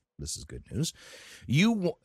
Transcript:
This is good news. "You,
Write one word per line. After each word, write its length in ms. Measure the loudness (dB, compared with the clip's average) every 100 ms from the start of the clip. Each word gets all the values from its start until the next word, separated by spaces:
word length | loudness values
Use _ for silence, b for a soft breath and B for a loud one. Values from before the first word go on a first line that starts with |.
| _ -12
This 180 | -10 -10
is 80 |
good 200 | -10 -14 -6
news. 220 | -4 -4 -6 B B B B B
"You, 460 | 4 4 4 -2 -2